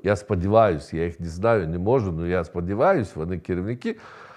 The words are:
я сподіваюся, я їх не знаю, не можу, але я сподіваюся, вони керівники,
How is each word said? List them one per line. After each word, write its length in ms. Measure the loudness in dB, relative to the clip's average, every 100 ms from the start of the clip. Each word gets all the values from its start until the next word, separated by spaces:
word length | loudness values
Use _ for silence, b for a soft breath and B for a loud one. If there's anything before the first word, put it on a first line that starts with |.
я 120 | 0 0
сподіваюся, 840 | 0 -2 4 6 6 2 -4 -4
я 80 | -4
їх 140 | -6
не 80 | -10
знаю, 400 | -2 2 2 0
не 100 | -2
можу, 380 | 0 0 0 -2
але 120 | -2
я 140 | -2
сподіваюся, 680 | -2 -4 -4 2 2 2 -2 -6
вони 240 | -6 -6
керівники, 580 | -4 -4 -4 -6 -6 -8 B B B